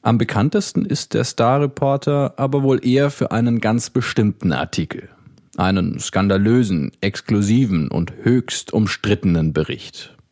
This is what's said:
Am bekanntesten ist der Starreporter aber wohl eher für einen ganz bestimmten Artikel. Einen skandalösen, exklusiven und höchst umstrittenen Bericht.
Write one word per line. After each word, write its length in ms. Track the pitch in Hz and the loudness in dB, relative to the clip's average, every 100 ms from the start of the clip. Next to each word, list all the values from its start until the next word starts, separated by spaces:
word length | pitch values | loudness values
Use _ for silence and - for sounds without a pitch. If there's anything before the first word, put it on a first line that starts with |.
Am 180 | - 113 | 2 0
bekanntesten 640 | 107 110 131 208 196 - - | 0 0 0 0 -2 -4 -2
ist 300 | 147 - 110 | -4 -4 -4
der 80 | |
Starreporter 1120 | 117 - 120 139 147 - 139 139 - 143 135 - | -4 0 2 2 0 0 0 0 0 0 -2 -2
aber 240 | 135 139 | -2 0
wohl 240 | 135 131 123 | 2 2 2
eher 240 | 127 143 | 2 2
für 220 | - - | -2 -2
einen 280 | 113 120 117 | 0 0 2
ganz 300 | 107 117 - | 2 0 0
bestimmten 640 | - - - 107 - 90 | -4 -2 0 0 0 -2
Artikel. 560 | 67 80 - 78 - - - - - _ - | -2 -4 -4 -6 -8 -16 -20 -20 -20 _ -4
Einen 420 | 92 95 90 - | 0 0 -2 -4
skandalösen, 920 | - 95 98 95 104 123 110 87 67 _ | -4 0 2 2 4 4 2 0 -2 _
exklusiven 880 | 101 - - 104 101 117 123 87 73 | -6 -6 -2 0 4 4 4 0 0
und 260 | - 85 - | -2 -4 -2
höchst 500 | 120 127 - - - | 2 2 0 -8 -2
umstrittenen 800 | - 101 - 101 101 95 82 80 | 0 0 -2 -2 0 2 2 2
Bericht. 640 | 78 78 67 - - - _ _ | 0 -2 -6 -12 -18 -20 _ _